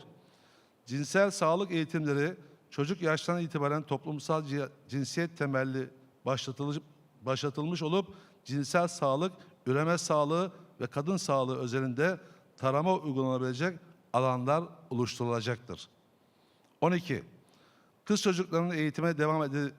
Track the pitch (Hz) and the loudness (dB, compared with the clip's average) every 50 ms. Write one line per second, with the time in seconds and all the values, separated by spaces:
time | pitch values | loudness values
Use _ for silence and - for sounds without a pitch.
0 | - - - - _ - _ _ _ _ _ _ _ _ _ _ - 120 127 143 | -6 -18 -20 -20 _ -20 _ _ _ _ _ _ _ _ _ _ -12 -8 -6 -4
1 | 147 - - 190 202 202 185 - 175 156 165 185 202 175 180 165 156 151 - 165 | -4 2 4 4 4 4 4 2 2 4 4 2 0 0 0 -2 -2 0 -2 -2
2 | 156 147 143 143 143 165 185 - - - - - _ - - - 143 147 196 - | 0 2 2 2 2 0 -2 -6 -14 -20 -20 -20 _ -12 -4 -4 -2 -2 -2 0
3 | 170 156 156 151 - - 175 175 170 147 - 151 143 143 147 156 147 - 143 131 | 2 2 2 2 0 -2 -2 -2 -2 -2 -2 -2 0 0 0 0 -2 -2 -4 -4
4 | - 156 151 143 - - 160 156 156 139 139 143 135 139 - - - - 123 139 | -4 -6 -8 -6 -2 0 -2 0 0 -2 -2 -4 -4 -4 -8 -16 -14 -6 -4 -4
5 | 135 - - 170 170 165 170 - 151 139 135 131 135 135 131 131 131 127 - - | -4 -2 -2 -2 -4 -4 -2 -4 -2 0 0 0 0 0 -2 -4 -6 -6 -10 -20
6 | - - _ _ - 123 135 131 - 135 127 - 143 143 147 147 - - - _ | -20 -20 _ _ -4 -2 -2 -2 -4 -8 -6 -6 -4 -4 -4 -6 -8 -12 -20 _
7 | _ _ _ - 104 127 135 135 - 147 - 151 151 165 175 160 165 151 170 196 | _ _ _ -10 -4 -2 -2 0 -2 -4 -4 -2 -4 -4 -2 -2 -2 0 0 0
8 | 185 190 - - - - - _ - - 135 143 139 - - 175 175 170 - - | 0 -2 -8 -20 -20 -20 -20 _ -10 -4 -2 -2 -2 0 2 2 2 2 0 0
9 | 151 135 135 143 175 190 180 - - - - _ - 127 131 143 156 165 175 170 | 0 2 2 2 0 -2 -4 -8 -20 -20 -20 _ -2 0 2 2 2 2 2 0
10 | - - 160 151 147 143 160 170 190 180 - - - - - - 123 123 - 143 | 2 2 2 2 2 2 2 0 0 -2 -6 -12 -20 -20 -12 -10 -8 -6 -4 -4
11 | 143 170 196 175 - - 139 135 131 127 131 127 131 123 117 135 135 131 120 123 | -2 0 -2 -2 0 0 0 0 0 0 -2 -4 -4 -2 -2 -2 -2 -2 0 2
12 | 151 180 190 - - - - - _ _ _ - - 131 135 135 - 185 185 185 | 2 0 0 -2 -8 -18 -20 -20 _ _ _ -2 0 2 2 2 2 2 2 0
13 | 156 151 131 131 131 131 131 127 127 127 127 123 160 185 175 - - - - - | 0 -2 0 0 0 0 0 0 0 -2 -2 0 -2 -2 -4 -6 -16 -20 -20 -20
14 | _ - - 127 131 131 127 127 123 135 147 165 170 170 - - - - 127 120 | _ -2 0 2 2 2 2 0 2 2 2 2 0 -2 -10 -18 -10 -6 -2 -2
15 | 123 113 - - 123 120 120 117 104 123 120 113 - - 90 - - - _ _ | 0 -2 -2 -4 -2 -2 -2 -2 -2 -2 -4 -6 -6 -14 -14 -14 -14 -20 _ _
16 | _ _ _ _ _ _ _ _ _ _ _ _ _ _ _ - 147 170 180 175 | _ _ _ _ _ _ _ _ _ _ _ _ _ _ _ 2 2 2 2 2
17 | 175 - 131 104 - - - - - _ _ _ - _ _ _ _ _ _ _ | -2 -2 -4 -4 -4 -10 -20 -20 -20 _ _ _ -20 _ _ _ _ _ _ _
18 | - - 208 202 - 208 185 170 185 170 165 165 170 175 175 156 156 151 143 - | -2 0 0 2 4 2 2 2 0 0 0 0 0 2 0 0 0 0 0 0
19 | 156 170 165 143 151 156 156 156 151 143 139 147 143 139 139 | 0 0 2 2 2 2 4 2 0 0 0 0 -2 -2 -4